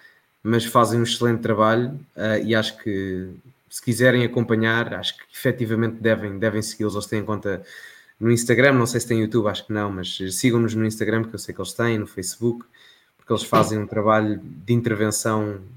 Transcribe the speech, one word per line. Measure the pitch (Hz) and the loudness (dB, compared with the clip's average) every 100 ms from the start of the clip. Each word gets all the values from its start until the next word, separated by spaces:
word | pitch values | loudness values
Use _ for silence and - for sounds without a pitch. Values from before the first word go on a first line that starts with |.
| - _ _ _ 107 | -20 _ _ _ 0
Mas | 117 117 | 2 2
fazem | 127 113 117 | 2 4 2
um | |
excelente | 117 - 120 113 | 0 0 0 0
trabalho, | 117 107 107 113 123 143 - - | 0 2 4 2 0 -6 -14 -6
ah, | 104 107 | -2 -2
e | 104 113 | 0 0
acho | 107 - | 0 -6
que, | - 98 98 92 92 90 - _ _ | -6 -4 -4 -6 -8 -14 -20 _ _
se | - | -8
quiserem | - 113 127 120 120 | -4 2 4 4 2
acompanhar, | - 113 110 113 113 117 98 | 0 0 2 2 0 -2 -6
acho | 101 - | -8 -10
que | - | -16
efetivamente | - 131 123 113 113 113 113 | -4 -2 0 0 0 0 0
devem, | 110 110 104 98 | 2 2 0 -2
devem | 110 107 | -2 -2
segui-los. | 107 - 107 98 | -4 -4 -4 -4
Eles | 98 | -4
têm | 110 | -4
conta | 101 104 101 95 - - - - _ _ | -2 -4 -4 -6 -8 -20 -20 -20 _ _
no | 110 | 2
Instagram, | 120 - 117 135 | 2 4 6 6
não | 135 117 | 6 2
sei | 120 | 0
se | - | 0
têm | 117 | 0
YouTube, | 110 120 104 | 2 0 0
acho | 95 - | -4 -6
que | |
não, | 107 104 | -4 -4
mas | 98 92 - 95 | -6 -8 -8 -6
sigam-nos | 92 131 117 113 110 | 0 2 2 2 0
no | 110 | -2
Instagram, | 107 104 113 110 | -2 -2 -2 -4
que | 101 | -8
eu | |
sei | - | -12
que | - | -10
eles | 95 | -8
têm, | - 117 113 | -2 -2 0
no | 101 | -4
Facebook, | - 92 - 117 120 - _ - _ _ _ | -8 -10 -4 -4 -4 -10 _ -20 _ _ _
porque | - | -4
eles | 110 | -4
fazem | - 113 101 107 | 2 2 2 0
um | 104 | -4
trabalho | 110 107 107 107 104 | -2 2 4 2 -2
de | - - 95 | -8 -14 0
intervenção | 120 120 107 107 104 117 110 104 101 95 | 0 0 0 0 0 -2 -2 -2 -6 -14